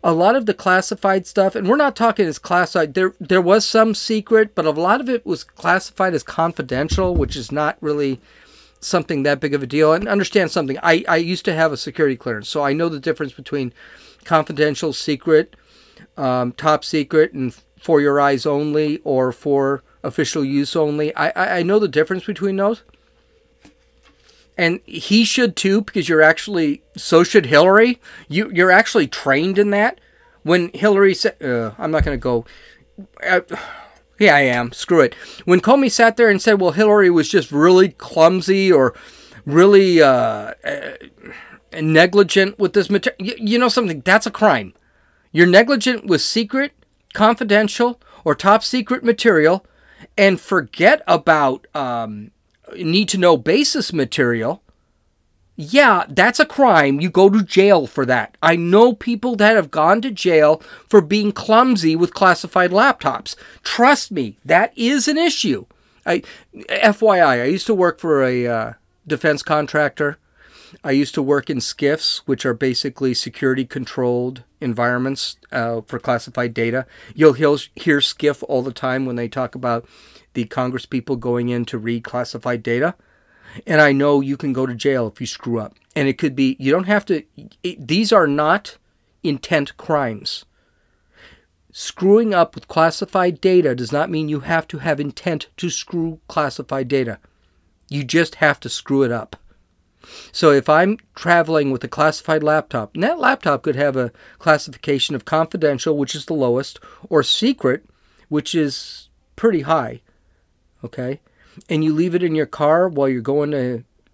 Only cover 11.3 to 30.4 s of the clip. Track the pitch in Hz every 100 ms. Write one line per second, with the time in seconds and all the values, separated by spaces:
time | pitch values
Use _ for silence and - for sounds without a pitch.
11.3 | 180 - 160 160 139 - - 147 127 127
12.3 | 107 107 151 143 147 170 151 160 156 143
13.3 | - 131 143 127 _ - - - _ -
14.3 | 160 151 147 151 143 160 131 - 143 -
15.3 | 156 165 _ _ _ _ _ - - 135
16.3 | 127 123 - 151 151 - 156 143 156 156
17.3 | 147 127 - _ _ - 156 143 143 143
18.3 | 139 151 143 151 151 151 151 - 131 127
19.3 | 120 147 139 135 135 _ _ - - 135
20.3 | 160 135 139 143 170 151 147 151 - 151
21.3 | - 185 180 175 214 202 147 160 190 -
22.3 | 202 196 190 202 226 _ _ _ _ _
23.3 | _ _ _ _ _ _ _ _ _ _
24.3 | _ _ - 170 175 - 160 - 208 220
25.3 | - 240 - 196 202 202 202 165 160 156
26.3 | 160 - 190 156 143 _ - - 165 175
27.3 | 208 135 147 180 202 240 240 - - -
28.3 | 151 214 175 185 185 226 220 143 - 143
29.3 | 135 180 190 208 202 226 - _ _ _
30.3 | _